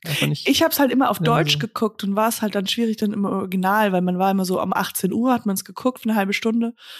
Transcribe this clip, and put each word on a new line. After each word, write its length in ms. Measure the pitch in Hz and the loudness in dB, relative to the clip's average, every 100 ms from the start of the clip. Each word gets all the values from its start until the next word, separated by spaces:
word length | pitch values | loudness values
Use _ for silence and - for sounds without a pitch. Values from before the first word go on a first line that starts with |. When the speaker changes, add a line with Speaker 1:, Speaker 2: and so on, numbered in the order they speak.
| 165 | -8
Speaker 1:
einfach 200 | 147 147 | -2 -2
nicht 220 | 147 - | -2 0
Speaker 2:
Ich 140 | 277 | 2
hab's 160 | 330 320 | 2 4
halt 100 | 277 | 2
immer 180 | 240 277 | 4 2
auf 80 | 208 | 2
Speaker 1:
Ja, 60 | |
Speaker 2:
Deutsch 300 | 165 226 156 | 2 2 2
Speaker 1:
so. 40 | 147 | 0
Speaker 2:
geguckt 420 | 220 - 220 - | -2 -2 -2 -2
und 120 | 196 196 | -4 0
war's 260 | 220 226 | 0 0
halt 120 | 214 | -2
dann 120 | 202 190 | -2 -2
schwierig 300 | - 233 214 | -2 -2 0
dann 160 | 214 | -2
im 120 | 208 | 0
Original, 680 | 196 196 190 185 185 208 208 | -2 -2 -2 0 2 2 2
weil 100 | 185 | 2
man 160 | 180 180 | 2 2
war 120 | 190 | 2
immer 140 | 196 | 2
so, 160 | 185 185 | 0 -2
um 120 | 185 | -2
achtzehn 380 | - 190 - 185 | -2 -4 -2 -2
Uhr 200 | 214 247 | 0 0
hat 140 | 240 214 | 0 0
man's 180 | 190 | -4
geguckt, 360 | - 185 254 247 | -6 -4 -4 -2
für 80 | 220 | -2
eine 80 | 220 | 0
halbe 140 | 196 | 0
Stunde. 420 | 202 226 226 233 233 - | -2 0 0 -2 -6 -18